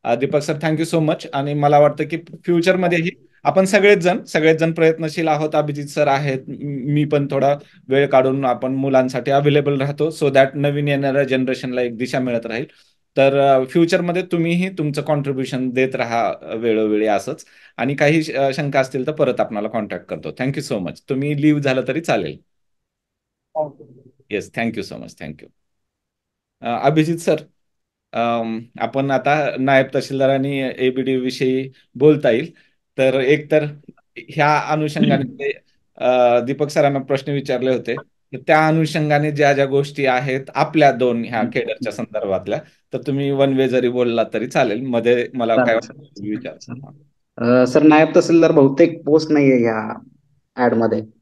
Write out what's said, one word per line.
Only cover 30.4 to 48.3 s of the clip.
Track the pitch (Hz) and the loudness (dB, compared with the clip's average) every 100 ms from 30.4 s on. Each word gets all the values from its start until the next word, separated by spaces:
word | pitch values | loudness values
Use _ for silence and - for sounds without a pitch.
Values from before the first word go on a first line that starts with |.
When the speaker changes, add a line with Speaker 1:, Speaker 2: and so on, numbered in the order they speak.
| 135 139 127 - | -2 -4 -6 -2
Speaker 1:
एबीडी | 127 127 131 131 | -2 0 -2 -2
विषयी | 127 123 131 131 131 _ _ | -2 -2 -2 -2 -6 _ _
बोलता | 120 147 147 147 | 2 4 4 2
येईल. | 113 165 _ _ _ _ - | 0 -4 _ _ _ _ 0
तर | 131 131 | 0 2
एकतर | 127 151 147 156 147 147 - _ _ - | 2 0 2 0 0 -10 -20 _ _ -20
ह्या | - 156 147 151 | -12 0 2 2
अनुषंगाने | 117 156 151 147 147 139 | 0 -2 -2 0 0 0
Speaker 3:
हम्म. | 135 | -2
Speaker 1:
ते, | - 139 - _ _ _ - | -6 -8 -8 _ _ _ -4
अ, | 123 127 120 120 | 0 4 4 2
दीपक | 120 139 147 | 0 -4 -2
सरांना | 160 143 139 | 2 2 0
प्रश्न | 131 135 151 | -4 -4 -2
विचारले | 143 139 123 131 | -6 -4 -2 0
होते, | 123 - 120 | -2 -4 -8
तर | - _ _ 131 135 | -10 _ _ -12 2
त्या | 156 156 | 2 4
अनुषंगाने | 160 151 160 151 147 151 | 2 0 -2 0 0 0
ज्या | 147 143 | 2 2
ज्या | 139 135 | 2 2
गोष्टी | 139 143 147 131 | 0 -2 -2 0
आहेत | 127 131 131 135 | 0 -2 -6 -6
आपल्या | 131 151 156 143 | -2 0 4 4
दोन | 120 127 117 | 4 0 0
ह्या | 113 117 | -4 -4
Speaker 3:
हम्म. | 107 | -2
Speaker 1:
केडरच्या | 123 113 110 113 | -4 -4 -6 -6
संदर्भातल्या, | - 110 107 104 92 95 131 - _ _ | -8 -8 -6 -4 -4 -4 -8 -8 _ _
तर | 123 120 | -10 -4
तुम्ही | 135 139 | -2 -2
वन | 139 139 | 2 2
वे | 131 131 | 2 2
जरी | 127 123 | 2 0
बोलला | 123 120 117 110 | 0 0 0 -2
तरी | 110 127 | -4 -2
चालेल, | 160 120 107 | 0 0 -2
मध्ये | 135 117 117 120 120 | -2 0 2 2 0
मला | 131 113 113 | -4 0 2
काय | 123 113 | 2 0
Speaker 3:
चालेल, | - - | -4 -20
Speaker 1:
वाटतं | |
Speaker 3:
चालेल. | - 101 104 | -20 -14 -10
Speaker 1:
विचार. | 104 82 - - 123 - - _ _ _ - 120 123 | -10 -10 -16 -18 -18 -18 -20 _ _ _ -6 2 4
Speaker 3:
अ, | 127 | 4
सर, | 151 | 6
नायब | 151 151 160 | 6 6 6
तहसीलदार | 180 - | 4 4